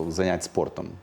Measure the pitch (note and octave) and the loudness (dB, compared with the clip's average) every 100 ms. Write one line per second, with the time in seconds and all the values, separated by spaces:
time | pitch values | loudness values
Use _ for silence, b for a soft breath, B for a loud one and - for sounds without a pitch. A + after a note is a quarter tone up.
0 | E2 D#2+ F#2 F2+ - - E2+ - - F2+ | 0 2 2 2 0 0 0 -2 -8 -10